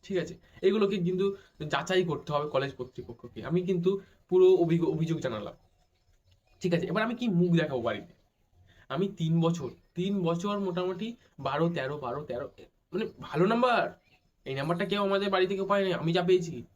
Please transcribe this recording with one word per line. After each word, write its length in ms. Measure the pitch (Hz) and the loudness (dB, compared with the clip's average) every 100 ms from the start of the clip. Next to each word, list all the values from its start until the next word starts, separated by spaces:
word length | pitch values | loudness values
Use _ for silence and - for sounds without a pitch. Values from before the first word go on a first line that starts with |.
ঠিক 160 | - 190 | -4 -4
আছে? 200 | 160 - _ - | -4 -10 _ -2
এগুলোকে 360 | 185 214 202 180 | 0 2 0 0
কিন্তু 380 | 175 185 196 196 - _ 151 | 0 0 0 -2 -12 _ -4
যাচাই 360 | 139 170 185 | -4 0 0
করতে 280 | 175 147 - | 0 -2 -2
হবে 180 | 151 151 | -4 0
কলেজ 240 | 139 139 | -2 -2
কর্তৃপক্ষকে। 720 | 139 127 - 123 117 120 - | -6 -12 -12 -16 -16 -16 -12
আমি 160 | - 170 | -2 -2
কিন্তু 380 | 180 185 175 196 - _ _ | 0 0 2 0 -6 _ _
পুরো 280 | 180 185 185 | 6 8 8
অভিগ-, 360 | 170 170 170 | 4 2 2
অভিযোগ 260 | 156 160 156 | 0 0 -2
জানালাম। 360 | 131 110 104 - _ _ _ _ _ _ _ _ _ _ | -4 -6 -8 -14 _ _ _ _ _ _ _ _ _ _
ঠিক 140 | 185 | -2
আছে? 120 | 170 175 | 0 0
এবার 160 | 190 | -2
আমি 120 | 220 | -2
কি 140 | 240 240 | -2 0
মুখ 280 | 175 180 170 | 2 4 4
দেখাবো 260 | 151 131 | 2 -2
বাড়িতে? 300 | 117 107 - - _ _ _ _ _ _ _ | -2 -4 -8 -20 _ _ _ _ _ _ _
আমি 200 | 135 196 | -2 -2
তিন 320 | - 160 165 | -2 0 4
বছর, 300 | 165 170 131 - _ | 2 0 -6 -10 _
তিন 280 | - 185 202 | -6 -2 0
বছর 380 | 170 170 202 202 | 0 -2 -2 -2
মোটামুটি 560 | 196 175 180 185 220 233 _ _ | -2 -2 -4 -4 -8 -10 _ _
বারো, 320 | 135 143 170 | -6 0 0
তেরো, 280 | 170 131 147 | -2 -6 -6
বারো, 260 | 131 131 | -6 -8
তেরো, 260 | 151 - 135 - | -8 -8 -8 -14
এ, 80 | - _ _ | -20 _ _
মানে 140 | 180 220 - | -6 -6 -8
ভালো 260 | - 143 185 | -8 0 2
নাম্বার। 580 | 233 247 226 - - _ _ _ _ | 4 4 2 0 -4 _ _ _ _
এই 100 | - | -8
নাম্বারটা 300 | 135 147 175 | -4 -2 -2
কেউ 200 | 190 208 | -2 0
আমাদের 260 | 202 196 202 | 0 0 2
বাড়ি 160 | 190 185 | 2 2
থেকে 180 | 196 | 0
পায়নি, 300 | 190 202 196 | 0 0 2
আমি 180 | 175 160 | 0 0
যা 100 | 170 | 0
পেয়েছি। 420 | 175 180 170 123 - | 4 2 2 -10 -14